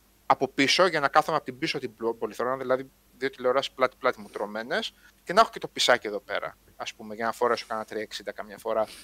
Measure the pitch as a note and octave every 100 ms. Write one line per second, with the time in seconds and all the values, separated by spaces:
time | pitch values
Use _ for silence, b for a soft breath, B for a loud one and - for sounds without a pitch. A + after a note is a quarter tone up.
0 | _ _ - C3+ C3 - C#3 - F#3 D#3+
1 | C#3 D#3 D3+ D3+ - B2+ D#3+ C#3+ B2+ G#2+
2 | A2+ A2+ A2+ G2+ A#2+ C3 B2+ C3 C3+ _
3 | _ _ C3 - B2+ C3 C3 - B2+ -
4 | B2+ A#2 G2+ - G2+ G#2+ A#2 F#3 A3 b
5 | b _ - F#3 A3+ - D#3 - - A#2+
6 | G#2+ G2+ - G2 D#2 - _ - A#2+ -
7 | A2 G#2+ A2+ - A#2+ A2+ - A2 G#2+ A2
8 | G#2+ - G#2 G2+ G#2 G2 A2+ A2 G#2+ B